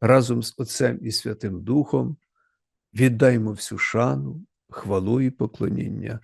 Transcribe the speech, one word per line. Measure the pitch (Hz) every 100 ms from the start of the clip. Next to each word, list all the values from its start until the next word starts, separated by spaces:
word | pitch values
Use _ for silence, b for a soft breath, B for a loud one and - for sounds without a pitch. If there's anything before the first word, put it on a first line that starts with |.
разом | 113 131 120 117
з | 113 -
Отцем | 117 - 123 120
і | 123
Святим | 110 113 107 107 92
Духом, | 98 139 147 139 123 151 _ _ _ _ _ _ _
віддаймо | 110 127 113 131 123 107
всю | 104 - 110
шану, | - 113 123 139 139 156 196 _ _
хвалу | - - 98 95 123
і | 131
поклоніння | 127 117 - - 117 - 110 - 113